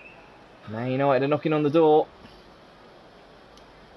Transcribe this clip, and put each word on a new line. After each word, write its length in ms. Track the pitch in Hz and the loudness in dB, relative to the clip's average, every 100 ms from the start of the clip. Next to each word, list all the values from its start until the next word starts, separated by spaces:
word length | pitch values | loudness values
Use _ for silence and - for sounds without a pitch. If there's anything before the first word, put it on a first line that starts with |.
| - - - - - - - | -20 -20 -20 -20 -20 -20 -14
Man 240 | 107 127 | -10 -6
United 320 | 131 139 131 | -2 0 0
are 40 | 139 | 0
knocking 260 | 147 160 | -2 -2
on 100 | 151 | -2
the 60 | 147 | 0
door. 380 | 165 156 151 - - - - - - - - - - - - - - - - - - - | 2 4 2 0 -8 -20 -20 -20 -20 -20 -20 -20 -20 -20 -20 -20 -20 -20 -20 -20 -20 -20